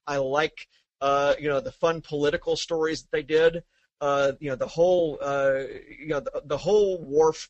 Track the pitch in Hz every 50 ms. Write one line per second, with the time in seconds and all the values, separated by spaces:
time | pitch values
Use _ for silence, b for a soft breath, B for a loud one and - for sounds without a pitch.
0 | _ - 143 143 135 131 135 147 156 160 - - - - _ _ _ _ _ _
1 | 139 139 139 143 143 143 139 - 147 147 143 135 120 131 - _ - 165 165 165
2 | 151 - 156 147 143 147 147 170 - 165 165 156 - - 170 160 156 160 160 135
3 | - _ - 156 151 131 156 156 165 165 165 170 165 _ _ _ _ _ _ _
4 | 147 143 143 143 139 139 139 - 156 143 131 123 131 113 - 160 170 180 185 180
5 | 170 160 143 - 139 143 139 139 139 139 135 135 135 127 - - - - 151 -
6 | 143 156 151 143 123 127 - 139 - 143 151 139 135 165 202 214 208 196 185 175
7 | 156 135 139 151 160 160 160 - - -